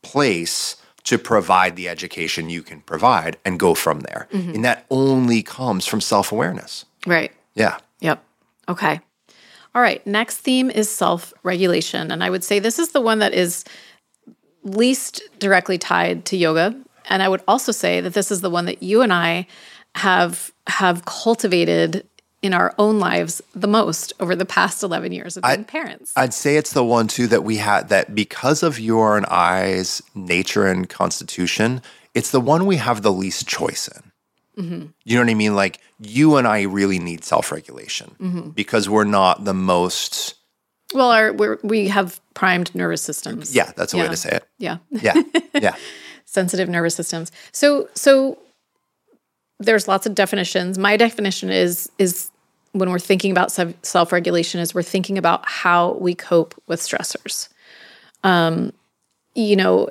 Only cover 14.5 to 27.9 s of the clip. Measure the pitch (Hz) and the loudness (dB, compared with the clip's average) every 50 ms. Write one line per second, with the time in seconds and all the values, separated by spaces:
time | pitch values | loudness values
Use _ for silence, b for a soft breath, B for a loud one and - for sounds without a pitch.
14.5 | _ _ - 202 190 214 240 254 262 262 - - - - - - _ 214 202 202 | _ _ -10 -4 0 2 2 2 2 0 -4 -8 -12 -14 -16 -16 _ -4 0 2
15.5 | 196 180 175 - 185 170 - - 185 175 170 175 175 170 - - 196 185 170 160 | 2 2 2 2 -2 -2 -2 0 0 2 2 0 -2 -4 -6 -4 -2 0 2 2
16.5 | 160 160 170 208 240 269 - _ _ _ - - 196 190 190 190 190 190 - - | 2 2 2 0 -2 -6 -14 _ _ _ -6 -2 0 0 2 2 0 0 2 2
17.5 | 214 262 - - 208 - - 175 175 180 175 180 175 208 196 - 208 175 190 185 | 0 0 0 -2 -4 -2 0 0 0 0 -2 -2 -2 -2 -2 -2 -2 -2 -2 -2
18.5 | 170 175 175 180 185 - 185 180 208 226 254 220 180 175 170 170 170 175 190 - | -2 -2 -2 -4 -6 -6 -4 0 2 4 4 4 2 2 2 0 -2 -2 -6 -10
19.5 | B B B B B B B B - - - 196 180 180 175 170 175 - - - | B B B B B B B B -8 -2 0 2 4 4 2 2 -2 -6 -12 -14
20.5 | - _ - - - - 196 180 175 175 - - - - - 226 233 - - 196 | -16 _ -8 -6 -2 0 2 2 0 0 -4 -12 -10 -4 0 0 0 0 0 0
21.5 | 180 175 170 165 170 165 165 165 160 - - _ _ _ _ _ _ _ - 196 | 2 2 2 2 2 2 2 0 -2 -4 -8 _ _ _ _ _ _ _ -4 0
22.5 | 185 175 180 - - - 208 214 220 208 180 - - - 170 165 - - - _ | 2 2 2 2 2 2 2 2 4 2 2 2 0 0 -2 -2 -6 -10 -12 _
23.5 | - 190 190 202 208 226 214 165 160 - - - - - 190 170 185 170 180 - | -10 -4 0 2 2 2 2 0 -2 -6 -8 -10 -8 -6 -4 -2 -2 -2 -2 -2
24.5 | - 190 185 190 - - 208 185 165 160 170 180 180 - - 175 - 185 180 123 | 0 0 0 0 0 -4 -4 -4 -4 -4 -6 -6 -8 -10 -10 -12 -8 -4 0 0
25.5 | 139 202 214 - - 311 311 - - - - - - 131 127 123 - - - 143 | 0 0 -2 -8 -10 -10 -10 -10 -12 -16 -12 -6 0 0 0 0 0 -2 0 2
26.5 | 147 151 151 - - 143 123 117 120 117 113 110 - - 120 110 117 104 - 107 | 2 2 2 0 0 2 2 4 4 4 2 2 0 0 0 2 2 2 2 0
27.5 | 110 107 107 104 104 92 - - | -4 -2 0 2 0 0 2 2